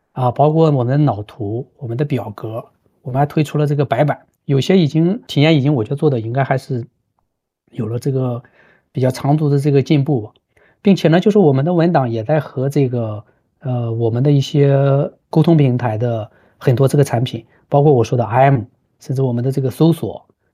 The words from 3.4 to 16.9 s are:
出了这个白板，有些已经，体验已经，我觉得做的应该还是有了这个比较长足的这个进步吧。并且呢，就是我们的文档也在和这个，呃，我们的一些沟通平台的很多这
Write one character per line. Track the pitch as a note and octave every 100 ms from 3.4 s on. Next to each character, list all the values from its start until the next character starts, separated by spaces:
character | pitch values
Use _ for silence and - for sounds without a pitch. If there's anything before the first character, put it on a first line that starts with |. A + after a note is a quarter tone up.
出 | C#3+ D3+
了 | D3
这 | D3
个 | C#3
白 | A2+
板， | D3 - _ _ -
有 | C#3
些 | C3 F#3+
已 | D3+
经， | D#3 E3+ A3+ -
体 | D3
验 | D3+ D#3
已 |
经， | C3+ C#3+
我 |
觉 | G#2+
得 | C#3
做 | D#3
的 | B2+
应 | A2
该 | B2+
还 | C3 C3
是 | - B2+ - _ _ _ _ _ _ _ _
有 | - A2
了 | A#2+
这 | C#3+
个 | C3 B2+ A#2+ - _ _ _ _
比 | -
较 | B2+
长 | - C#3 D3+
足 | D3+
的 | C#3+
这 | D3
个 | C#3
进 | C3 D#3
步 | C3+ C#3
吧。 | G#2 - _ _ _ _
并 | - F#3
且 | E3
呢， | E3+
就 | G#3
是 | G#3
我 | D#3+
们 | C3
的 | D3+ F3
文 | E3
档 | D#3 B2+
也 | A2+
在 | A2 D3+
和 | C#3+ - C3+
这 | C#3+ C3+
个， | B2 A2+ G#2 - _ _ _
呃， | C#3 B2 A#2
我 | A2+ A#2
们 | A#2
的 | C#3+
一 | C#3+
些 | C3+ D3 C#3 C#3 C#3 C#3 - - _
沟 | D#3+
通 | D#3 E3
平 | C#3 B2
台 | A#2+ G#2+
的 | A#2+ A2+ G#2+ _ _ _
很 | - B2
多 |
这 | C3+